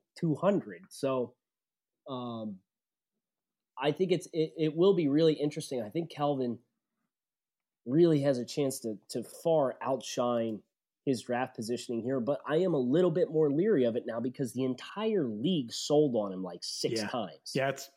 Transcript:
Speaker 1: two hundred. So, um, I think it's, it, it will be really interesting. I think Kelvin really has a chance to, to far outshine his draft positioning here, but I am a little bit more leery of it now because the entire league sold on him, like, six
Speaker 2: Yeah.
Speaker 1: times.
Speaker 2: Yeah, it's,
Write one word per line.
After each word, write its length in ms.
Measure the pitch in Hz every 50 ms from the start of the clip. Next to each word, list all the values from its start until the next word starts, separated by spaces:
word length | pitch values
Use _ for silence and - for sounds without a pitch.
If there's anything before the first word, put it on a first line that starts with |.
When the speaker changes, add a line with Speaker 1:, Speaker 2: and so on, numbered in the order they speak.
| _ _ _
Speaker 1:
two 180 | - - 165 147
hundred. 480 | - 165 196 208 160 - 104 92 85 - _
So, 440 | - - - 135 131 127 120 117 - _ _ _ _ _ _ _ _ _ _ _ _ _ _
um, 500 | 143 131 123 123 120 117 113 110 107 98 92 _ _ _ _ _ _ _ _ _ _ _ _ _ _ _ _ _ _ _ _ _ _ _ -
I 120 | 135 151
think 200 | 147 - 190 165
it's, 160 | 175 165 - - -
it, 200 | 165 156 160 -
it 180 | 165 156 156 147
will 200 | 165 180 202 190
be 120 | 175 160
really 260 | 139 139 151 165 160 151
interesting. 480 | - 147 151 - 165 - - 135 123
I 80 | 110 107
think 220 | - 165 165 160
Kelvin 480 | - 147 147 147 147 131 131 123 113 - _ _ _ _ _ _ _ _ _ _ _ _ _ _ _ _ _ _ _ _ _ _ _ _ _
really 360 | 117 131 165 175 165 156 143
has 160 | 139 143 135
a 80 | 123 120
chance 340 | - - 151 143 131 127 -
to, 180 | - 113 107 95 - -
to 140 | - 127 104
far 520 | - - - - 170 165 156 139 127 - -
outshine 760 | 113 120 143 110 - - - 139 123 120 120 117 113 113 110 92 - _ _ _ _ _ _ _ _
his 200 | 143 131 107 -
draft 320 | - 120 120 127 127 -
positioning 480 | - 110 107 123 117 - - 117 113 107
here, 160 | 127 135 131
but 220 | 113 120 143 - -
I 100 | 131 147
am 180 | 160 190 185 160
a 40 | 139
little 300 | 127 123 135 175 180 180
bit 220 | 160 180 165 -
more 180 | 165 156 156 143
leery 360 | 139 151 190 220 208 139 123
of 100 | 117 110
it 80 | 120 -
now 140 | 117 113 117
because 340 | 117 123 - - 139 113 -
the 100 | 123 131
entire 600 | 131 123 - - - - 196 220 220 214 190 143
league 480 | 117 107 104 123 180 185 151 123 113 -
sold 420 | - - - 147 151 151 139 117
on 160 | 110 104 98
him, 120 | 95 92 95
like, 160 | 87 87 -
six 400 | - - - - - - 117 110
Speaker 2:
Yeah. 60 | 104
Speaker 1:
times. 460 | 101 - 120 104 82 76 - _ - -
Speaker 2:
Yeah, 140 | 139 135 139
it's, 200 | 135 - - - _